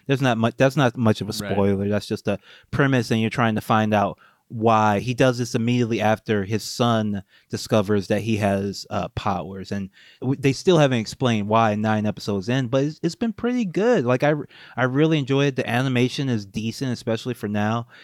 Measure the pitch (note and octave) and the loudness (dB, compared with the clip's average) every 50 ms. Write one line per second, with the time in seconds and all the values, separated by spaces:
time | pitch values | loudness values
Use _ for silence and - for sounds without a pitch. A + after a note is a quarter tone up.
0 | _ - C#3 B2+ C#3 C3 A#2 A2+ A2+ A#2 - - C3+ C3+ B2+ D#3 C3+ A#2+ - C3 | _ -2 -2 0 2 0 2 2 0 0 2 2 2 2 4 2 2 2 2 2
1 | A#2 A2 G#2+ - G2 G2+ G#2 G#2 G#2 G2+ G2 G2+ G2 G2+ G2 F#2+ G2+ G2+ G#2 G#2 | 2 2 2 2 -2 -8 -6 -6 -6 -4 0 2 2 2 2 2 0 0 -2 -2
2 | - - G#2+ - - G#2+ G2+ - _ - - - _ _ - C3 C#3+ C3+ C3+ B2 | -2 -4 -6 -4 -2 -4 -4 -4 _ -14 -20 -20 _ _ -2 0 2 2 2 2
3 | A2 - B2 A2+ A2 A2 - - A#2+ A2+ G#2+ G#2+ - - A#2 G#2+ G#2+ G#2+ G#2+ G2+ | 0 0 0 0 0 0 0 0 0 0 0 -2 -2 0 2 2 2 2 2 2
4 | G2+ F2+ - - _ _ _ _ _ - - A2+ A2 A2+ A2 A2 G#2+ G#2+ G#2 G2+ | 2 0 -2 -6 _ _ _ _ _ -14 -6 -2 2 2 4 4 4 2 2 0
5 | - B2 B2 A#2 C3+ C3 B2 A#2+ B2 - - B2 A2+ A#2+ B2 B2 A#2+ A2 A#2 G2 | -2 -2 0 2 2 2 2 0 -4 -4 -2 -2 0 0 2 2 0 0 0 0
6 | G#2 G#2+ A2 - - - A2 G#2 F#2+ F#2+ A2+ G#2 - - - - B2 A#2+ A2+ A2+ | 2 0 0 0 0 -2 -2 -2 -2 -2 -4 -4 -4 -4 -4 -2 0 2 2 0
7 | G#2+ G#2+ G2+ G2 - _ _ _ _ - - G#2+ - - A#2 A2 G2+ G2 G#2+ G2+ | 0 -2 -4 -6 -8 _ _ _ _ -10 -10 -8 -4 0 0 0 2 2 0 0
8 | F#2 - G#2+ G2+ - A2+ A2+ G#2 G#2+ G2 G2 G2 G2+ G2+ F#2+ - - - G#2 G2+ | 0 0 -2 -2 0 -2 -2 0 0 0 0 0 -2 -4 -6 -8 -10 -8 -6 -6
9 | F2 - - - - G#2 F#2+ F#2 D2+ F2 G2 F#2+ F#2 - G#2 G2+ G2 F#2 _ _ | -6 -6 -6 -6 -4 -4 -4 -4 -6 -8 -12 -12 -10 -8 -8 -8 -8 -10 _ _
10 | - - - - A#2 B2 C#3 - B2+ C#3 C3 - - F#3+ F3+ D#3 D3 C3+ C3 A#2 | -20 -20 -16 -8 -4 -4 -2 0 0 0 0 0 2 4 4 6 6 4 2 0
11 | G#2+ - - - C#3 B2 A#2 G#2+ G2+ G#2 A2 A2+ A2+ A2 G#2 G#2 G#2+ A2 G#2+ G#2+ | -2 -4 -6 -2 0 0 0 0 0 2 2 4 4 4 2 0 0 0 0 0
12 | G#2 G#2+ G2+ - - - G2+ G2 F2+ A2+ B2 C3+ C3 A2+ B2+ C3+ C#3 D3+ D#3 - | 0 -2 -4 -4 -4 -4 -4 -4 -2 -2 -2 -2 -2 0 0 0 0 -2 -4 -4
13 | - E3+ E3+ - A#3 A3+ G#3 - - A#3+ B3 B3 A#3 F3+ D#3 F3+ G#3 A#3+ B3 F#3+ | -4 -4 -4 -2 -4 -4 -4 -4 -4 -4 -2 -2 -2 -2 -2 0 2 2 2 2
14 | B2 A#2+ B2+ B2+ D3+ D3 D#3 D3 - - - - - - - A#2 B2+ B2+ B2+ C#3 | 2 2 2 2 2 2 0 0 -2 -8 -14 -20 -20 -12 -4 -2 -2 0 2 2
15 | D#3 D#3+ E3 D3+ C3+ A#2+ C3+ C#3 C#3+ C#3+ C3 B2 B2+ A2 A2+ B2 C3+ C3+ B2+ A#2+ | 2 4 2 2 0 0 0 2 2 0 0 -2 -2 -2 0 0 0 2 2 2
16 | B2 B2 - - C#3+ C3+ A#2+ A2 G2+ G2 - A2+ G#2+ A2+ A2+ - C#3 B2+ A#2 - | 2 2 0 -2 -2 -2 -2 -2 -4 -6 -8 -6 -4 -4 -4 -4 -4 -4 -4 -4
17 | - A#2 A2+ A2 - B2+ A#2+ - - G#2 G#2 G#2 G#2 G#2+ A2+ A#2 A#2 - - - | -4 -4 -4 -4 -4 -6 -8 -6 -6 -4 -2 0 0 0 -2 -2 -6 -8 -14 -20